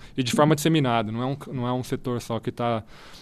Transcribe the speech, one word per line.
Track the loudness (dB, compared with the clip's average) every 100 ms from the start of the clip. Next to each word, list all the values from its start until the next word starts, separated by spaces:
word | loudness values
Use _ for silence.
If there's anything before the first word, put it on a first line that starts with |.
| -8
e | -4
de | 0
forma | 4 6
disseminada. | 6 4 4 4 2 0
Não | -4
é | -4
um, | -6 -6
não | -4 -2
é |
um | -2
setor | -4 -4 -4 -4
só | -4 -4
que | -4
tá | -2 0 0 -4 -20 -20 -20